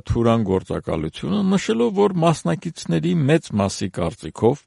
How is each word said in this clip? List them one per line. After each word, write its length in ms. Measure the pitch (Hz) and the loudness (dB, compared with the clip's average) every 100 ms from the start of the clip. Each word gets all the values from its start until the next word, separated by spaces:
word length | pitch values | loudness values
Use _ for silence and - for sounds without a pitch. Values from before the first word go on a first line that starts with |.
Թուրան 400 | - 120 117 117 | 0 0 2 2
գործակալությունը, 920 | 101 95 87 85 - 82 80 - - 202 | 2 -2 -2 -6 -4 -4 -4 -6 -4 -2
նշելով, 500 | 196 196 - 226 233 | 2 0 0 0 0
որ 200 | 196 202 | 2 2
մասնակիցների 1000 | 185 165 156 175 165 175 - - 170 165 90 | 2 2 2 0 -4 -6 -10 -4 -2 0 0
մեծ 300 | 135 160 - | 2 2 0
մասի 380 | 104 98 - 101 | -2 -2 -2 -6
կարծիքով 720 | - 85 - 82 - 110 143 | -4 -6 -6 -10 0 2 2